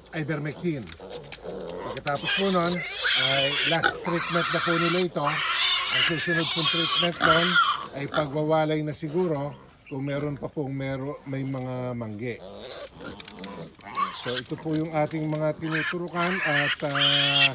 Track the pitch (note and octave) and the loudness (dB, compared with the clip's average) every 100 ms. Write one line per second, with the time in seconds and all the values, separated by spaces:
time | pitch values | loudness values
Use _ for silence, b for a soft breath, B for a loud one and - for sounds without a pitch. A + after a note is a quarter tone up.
0 | - D#3+ D3+ D3+ D3 - E3+ C#3+ F#2+ - | -14 -10 -8 -8 -8 -8 -8 -8 -10 -18
1 | - D#3+ - - - - - - - C3+ | -16 -16 -16 -16 -14 -14 -12 -12 -12 -8
2 | - C#3+ D#3 - G3 F#3 E3+ F3 - - | -6 -4 0 0 2 0 0 -2 -4 0
3 | - - - - - - - E3 D#3+ - | 4 6 6 6 6 6 6 4 2 -4
4 | E3+ E3+ - E3+ E3 E3+ E3+ E3 E3+ F3 | -4 -2 0 0 0 0 0 0 2 2
5 | F3+ E3 C#3+ - - - - - - - | 2 -2 -2 0 2 4 4 6 6 6
6 | F#3+ D#3 E3+ E3 F#3+ - - E3 E3 - | 6 4 0 2 4 6 6 6 6 6
7 | F3 - D#3+ E3 E3+ - - - - C#3 | 4 2 4 4 6 4 2 0 -8 -10
8 | C#3 D#3+ D3 D3+ D3+ D#3+ D#3 D#3 D3+ C#3 | -6 -4 -4 -4 -2 0 0 -4 -6 -8
9 | D#3 E3+ F3+ C#3+ C#3+ C3+ - _ - C3+ | -6 -4 -4 -4 -8 -12 -20 _ -14 -10
10 | C#3+ C#3+ D3 C#3 D#3 D#3+ C3+ C3+ C3+ C3+ | -6 -6 -6 -8 -10 -8 -8 -8 -8 -8
11 | C#3 C#3+ C#3 C3+ C3+ C3+ B2+ B2+ B2 A#2+ | -10 -12 -10 -8 -8 -8 -8 -8 -8 -8
12 | A2+ G#2 B2 A2 F#2+ G2+ B2+ B2+ - - | -10 -10 -10 -12 -16 -18 -12 -10 -10 -12
13 | - - - - F#2 - - - G2+ G#2+ | -16 -16 -18 -16 -16 -14 -16 -18 -12 -6
14 | - - - B2+ - D#3 D#3+ D#3 D#3+ D#3 | -4 -2 -4 -4 -6 -10 -6 -4 -4 -4
15 | D3+ D#3+ D#3 D3+ D#3 D3+ D#3+ - - F3 | -4 -4 -6 -4 -4 -6 -2 0 0 -2
16 | F3 F3 F3 F#3 E3 D3 C#3+ - D3 C#3 | -6 -4 -2 0 0 2 0 -2 -4 0
17 | C#3 C#3 C#3 C#3 C3+ | 2 2 2 4 2